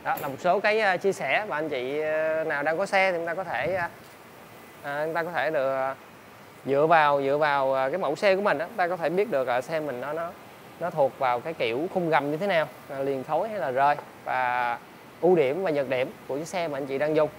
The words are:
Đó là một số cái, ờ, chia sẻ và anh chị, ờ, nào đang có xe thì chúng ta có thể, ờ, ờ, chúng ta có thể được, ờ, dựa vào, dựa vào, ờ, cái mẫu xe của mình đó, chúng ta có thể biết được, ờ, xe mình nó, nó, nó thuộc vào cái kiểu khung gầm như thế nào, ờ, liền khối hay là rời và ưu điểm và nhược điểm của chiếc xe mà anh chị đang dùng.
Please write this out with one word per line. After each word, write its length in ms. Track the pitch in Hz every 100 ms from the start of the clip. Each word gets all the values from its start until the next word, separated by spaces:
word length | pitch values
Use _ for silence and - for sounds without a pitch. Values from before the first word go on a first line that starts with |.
Đó 120 | 143 160
là 60 | 151
một 80 | 127
số 200 | 180 190
cái, 200 | 208 214
ờ, 180 | 214 180
chia 160 | 196
sẻ 320 | 185 151 156 208
và 100 | 156
anh 120 | 160
chị, 300 | 135 123 147
ờ, 420 | 156 156 156 160
nào 200 | 160 147
đang 140 | 147 160
có 80 | 190
xe 260 | 196 190
thì 60 | 175
chúng 80 | 170
ta 80 |
có 100 | 165
thể, 300 | 175 123 147 185
ờ, 120 | 170 - - - - - - - - -
ờ, 220 | 147 143 156
chúng 80 |
ta 100 | 165
có 80 | 165
thể 180 | 170 139
được, 260 | 156 135 135
ờ, 200 | 131 135 - - - - - - 135
dựa 200 | 135 156
vào, 340 | 165 151 143
dựa 160 | 139 143
vào, 360 | 151 143 135
ờ, 160 | 135 131
cái 80 | 170
mẫu 180 | 160 156
xe 200 | 208 190
của 60 |
mình 160 | 208 147
đó, 80 | 170
chúng 120 | -
ta 100 | 175
có 100 | 175
thể 120 | 156
biết 220 | 175 208
được, 160 | 147 127
ờ, 140 | 123
xe 180 | 131 165
mình 220 | 151 123
nó, 120 | 131
nó, 160 | 156 170 - - - - -
nó 100 | 170
thuộc 300 | 160 135 -
vào 200 | 131 123
cái 140 | 147
kiểu 340 | 165 123 117 175
khung 160 | 190 170
gầm 220 | 156 143
như 60 | 156
thế 100 | 202
nào, 200 | 175 151 - -
ờ, 140 | 139
liền 200 | 139 135
khối 260 | 127 156 214
hay 100 | 214
là 120 | 156
rời 240 | 127 143 147 - - -
và 520 | 127 127 123 120 117 - - - -
ưu 140 | 170 180
điểm 280 | 131 151
và 80 | 190
nhược 180 | 147 131
điểm 220 | 127 127 - -
của 100 | 139
chiếc 100 | 165
xe 200 | 190 170
mà 100 | 139
anh 80 | 139
chị 120 | 135
đang 180 | 151 156
dùng. 140 | 151